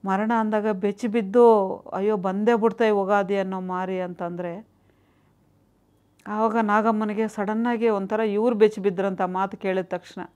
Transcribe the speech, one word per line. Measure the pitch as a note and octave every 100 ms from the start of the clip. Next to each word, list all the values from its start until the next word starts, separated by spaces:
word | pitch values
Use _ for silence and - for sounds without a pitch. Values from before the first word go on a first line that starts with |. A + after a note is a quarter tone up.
ಮರಣ | G3 F#3+ A3 A#3
ಅಂದಾಗ | G#3+ G#3+ G#3+ G3+
ಬೆಚ್ಚಿ | G3+ G3+ A#3+
ಬಿದ್ದು | A#3 F#3+ A#3+ A#3+ G#3+ F#3+ - -
"ಅಯ್ಯೋ | - G3+ G#3+ F#3
ಬಂದೇ | G3 A3 A#3
ಬಿಡ್ತಾ | A3 A3
ಈ | A3+ G3+
ಉಗಾದಿ | F#3+ G#3 F#3+ G3
ಅನ್ನೋ | F#3+ F#3 F#3
ಮಾರಿ" | F#3 F#3 F#3
ಅಂತಂದರೆ | F3+ F3 F3 F3 F3 F3 A3+ _ _ _ _ _ _ _ _ _ _ _ _ _ _ _ -
ಆವಾಗ | G#3+ A3 A3+ G#3+
ನಾಗಮ್ಮನಿಗೆ | G#3 A3 G#3+ G#3+ G#3+ A3
ಸಡನ್ನಾಗಿ | A3 G3+ G#3+ A#3+ A#3 A#3 G#3
ಒಂಥರ | G3 A3 A3 G3+
ಇವ್ರು | A#3 A3
ಬೆಚ್ಚಿ | G#3+ G#3+
ಬಿದ್ರಂತ | G3 F3+ G3 F#3+
ಆ | F#3 F#3
ಮಾತು | G3 G3+
ಕೇಳಿದ | G3 F#3 F3+ F3+
ತಕ್ಷಣ. | - - F3